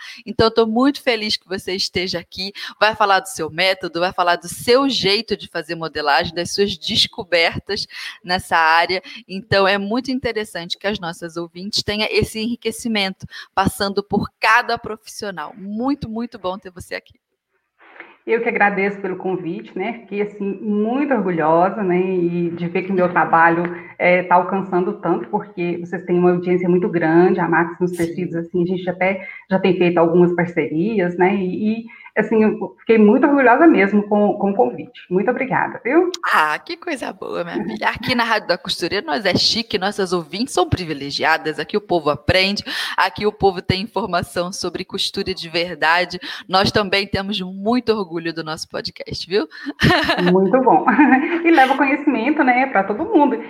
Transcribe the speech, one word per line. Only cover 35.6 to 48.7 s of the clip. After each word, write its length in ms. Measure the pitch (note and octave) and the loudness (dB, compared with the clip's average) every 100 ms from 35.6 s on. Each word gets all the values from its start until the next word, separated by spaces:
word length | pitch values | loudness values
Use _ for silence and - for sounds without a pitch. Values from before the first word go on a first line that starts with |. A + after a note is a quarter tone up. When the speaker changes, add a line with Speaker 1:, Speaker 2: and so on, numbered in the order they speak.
| - - | -2 -4
Speaker 2:
viu? 260 | A3+ D#4 F4+ F#4 - | 0 2 2 -2 -2
Speaker 1:
Ah, 240 | - D#3 D3+ | 0 0 -2
que 180 | - E4+ | -6 -12
coisa 360 | F4+ C#4 - | -8 -8 -8
boa, 320 | F#3+ - F3 | -10 -8 -6
minha 180 | E3+ F3 | -6 -6
filha. 240 | G#3+ G#3+ G#3+ | -6 -4 -4
Aqui 220 | A#3 B3 B3 | -4 -2 0
na 80 | |
Rádio 240 | A#3 A3 G#3+ | 0 0 0
da 100 | F3+ | -2
Costureira, 480 | - - E3+ G3 D#4+ | -4 -4 -4 -4 -2
nós 180 | C#4 | -2
é 120 | G3+ - | 0 2
chique, 420 | - G#3+ A#3 G3+ | 0 -2 -2 -2
nossas 340 | F#3+ G#3 F#3+ | -2 -2 -2
ouvintes 400 | F3+ D3+ F#3 B3+ | -2 -4 -6 -6
são 160 | - F4 | -8 -6
privilegiadas. 920 | - F3 D3 C#3+ C#3 C3+ D#3+ D#3 D3 | -6 -4 -8 -6 -2 0 0 -2 -6
Aqui 160 | D#3 G#3 | -4 -6
o 40 | |
povo 300 | G#3 F3 D3 | -2 -2 0
aprende, 540 | C#3+ - F3+ F#3+ G#3 - - - - | -2 0 2 2 -2 -6 -8 -6 0
aqui 280 | F#3 - | -2 0
o 60 | G#3 | -2
povo 300 | G#3 G3 F3+ | 2 2 2
tem 200 | - F#3 | -2 -2
informação 720 | G3+ - G#3 F3 G#3+ - F3 | -2 -4 -2 -2 -2 -4 -6
sobre 320 | G3 F3+ E3+ | -4 -6 -8
costura 480 | F#3 G3 - - F#3+ | -8 -6 -6 -4 -6
de 160 | F#3 E3+ | -6 -6
verdade. 680 | E3 F3 D#3+ D#3 F3 F3+ F3 - - - | -4 -4 0 2 2 0 -6 -12 -14 0
Nós 240 | F#3 G#3 | 2 2
também 340 | A3 G3 G3 G3 | 2 2 0 0
temos 340 | G3 G3 G#3 | -4 -4 -6
muito 520 | F#3 G3 G3+ B3 A#3+ | -8 -6 -2 0 0
orgulho 240 | G#3+ F3+ E3+ E3 | -2 -2 -6 -6
do 100 | D#3+ | -6
nosso 240 | D#3+ D#3+ | -8 -8
podcast, 600 | - | -10